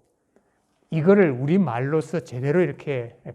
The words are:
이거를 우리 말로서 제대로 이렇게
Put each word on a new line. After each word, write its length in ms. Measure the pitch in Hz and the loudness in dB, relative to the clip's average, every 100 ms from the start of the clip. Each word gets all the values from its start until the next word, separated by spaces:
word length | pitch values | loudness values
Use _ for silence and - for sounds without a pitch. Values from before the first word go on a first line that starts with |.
| _ _ _ _ _ _ _ _ - | _ _ _ _ _ _ _ _ -6
이거를 420 | 160 160 202 175 | 0 4 6 4
우리 260 | 123 139 190 | 2 0 2
말로서 640 | 160 117 135 156 151 170 | 0 -2 -2 -2 -4 -8
제대로 400 | - 123 135 170 | -8 -6 -2 0
이렇게 580 | 160 135 - 131 117 - - | 0 -4 -8 -8 -8 -14 -20